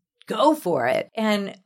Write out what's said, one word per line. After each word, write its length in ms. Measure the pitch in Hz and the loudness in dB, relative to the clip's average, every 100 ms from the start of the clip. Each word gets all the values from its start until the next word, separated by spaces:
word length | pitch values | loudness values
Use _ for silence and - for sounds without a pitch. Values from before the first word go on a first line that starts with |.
| _ _ - | _ _ -6
go 280 | 220 294 302 | 2 2 2
for 320 | 180 143 123 | 0 0 0
it. 220 | - - 226 | 0 -2 -4
And, 400 | 214 208 196 - | -2 -2 -4 -12